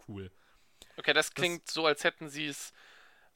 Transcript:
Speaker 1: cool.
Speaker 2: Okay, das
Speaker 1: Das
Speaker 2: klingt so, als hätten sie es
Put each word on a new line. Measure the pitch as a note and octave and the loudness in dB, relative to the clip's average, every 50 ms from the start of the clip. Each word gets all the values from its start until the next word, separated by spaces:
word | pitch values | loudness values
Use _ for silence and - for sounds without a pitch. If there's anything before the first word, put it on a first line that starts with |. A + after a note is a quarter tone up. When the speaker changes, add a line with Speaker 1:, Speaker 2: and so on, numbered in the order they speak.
| - - | -14 -12
Speaker 1:
cool. | G#2 G2 F#2+ F2+ - _ _ _ _ _ _ _ _ _ - - - | -10 -10 -10 -10 -14 _ _ _ _ _ _ _ _ _ -20 -16 -14
Speaker 2:
Okay, | - - G3+ G3 | -2 0 4 4
das | D#4 D3+ - - | 4 2 2 0
Speaker 1:
Das | |
Speaker 2:
klingt | - F3+ F3 E3+ D#3+ - - | -2 0 0 0 -4 -6 -6
so, | - D#3+ D#3+ | -4 2 4
als | D#3 C#3+ - - | 4 4 4 2
hätten | E3+ - - D#3+ D3 | 0 0 0 -6 -10
sie | C#3 D3+ D#3 | -8 -6 -6
es | D3 C#3 - - - - - - - - - - - - _ _ _ _ | -6 -6 -8 -10 -14 -16 -20 -20 -20 -20 -20 -20 -20 -20 _ _ _ _